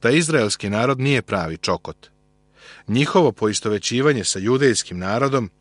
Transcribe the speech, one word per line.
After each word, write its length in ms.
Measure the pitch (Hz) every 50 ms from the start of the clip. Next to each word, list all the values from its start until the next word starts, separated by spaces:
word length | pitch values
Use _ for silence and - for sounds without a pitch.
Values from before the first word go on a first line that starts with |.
| -
da 80 | 117
izraelski 600 | 131 156 175 151 165 147 113 104 - - - 104
narod 300 | 101 104 117 131 139 131
nije 220 | 131 139 143 123 107
pravi 340 | - - 98 85 80 82
čokot. 540 | 80 - - 92 85 _ - - _ - - _ _ _ _ _ _ _ _ _ _ - - - - - -
Njihovo 440 | 104 120 143 147 - 196 175 135 101
poistovećivanje 920 | - - 107 104 - - 113 107 104 - - 117 120 135 151 147 123 95
sa 140 | - - 98
judejskim 600 | 95 107 123 131 143 135 113 - - - 92 90
narodom 520 | 90 95 104 120 131 139 135 135 117 90 _ _